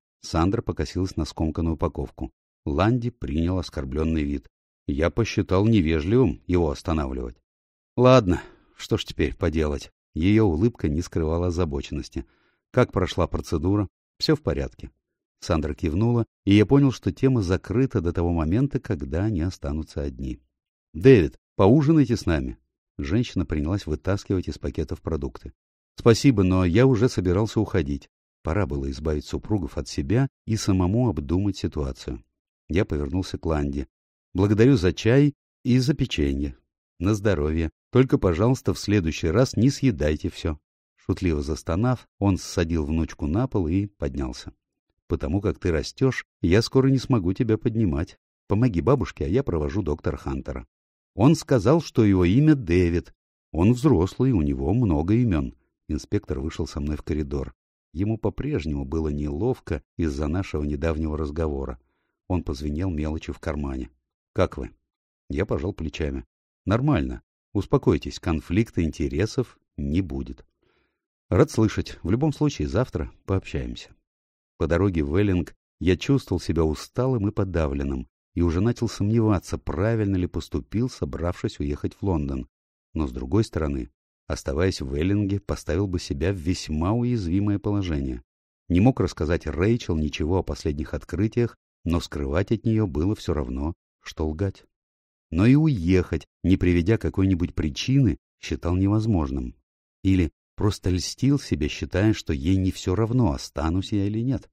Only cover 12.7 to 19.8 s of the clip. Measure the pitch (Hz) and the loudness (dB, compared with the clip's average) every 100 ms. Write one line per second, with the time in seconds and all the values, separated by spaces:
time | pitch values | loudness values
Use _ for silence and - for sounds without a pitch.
12.7 | 123 120 98 90 - 85 - - 85 85 | 0 0 0 -2 -2 -2 -4 -4 -2 0
13.7 | 104 98 _ _ - - 151 - 69 67 | 0 -2 _ _ -6 -2 0 0 -4 -4
14.7 | - - _ _ _ _ _ - 80 76 | -10 -18 _ _ _ _ _ -2 -2 -2
15.7 | 71 80 85 117 120 113 _ 98 101 98 | -4 -2 0 2 2 -2 _ 4 6 6
16.7 | 139 139 - - - 131 123 90 92 - | 6 4 2 -4 0 2 2 2 0 0
17.7 | 107 135 101 82 85 85 85 78 107 139 | -2 0 0 -2 0 0 0 0 0 0
18.7 | 135 - 85 67 80 107 92 87 - 71 | -2 -4 -6 -4 -2 -2 -2 -4 -4 -6
19.7 | 76 | -6